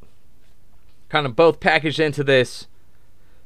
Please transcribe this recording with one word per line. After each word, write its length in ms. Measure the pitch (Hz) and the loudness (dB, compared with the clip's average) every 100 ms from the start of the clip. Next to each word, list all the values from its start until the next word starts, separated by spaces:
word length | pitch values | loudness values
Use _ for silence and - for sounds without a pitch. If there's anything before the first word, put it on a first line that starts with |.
| - - - - - - - - - - - | -14 -14 -16 -16 -16 -16 -16 -16 -16 -16 -2
kind 160 | 151 139 | 0 2
of 100 | 110 | 6
both 240 | 165 151 | 6 6
packaged 400 | 185 160 151 139 | 4 4 2 0
into 240 | 156 147 | 0 0
this 440 | 139 135 120 - - - - - - - - - | 4 4 4 -2 -12 -14 -16 -16 -16 -16 -16 -16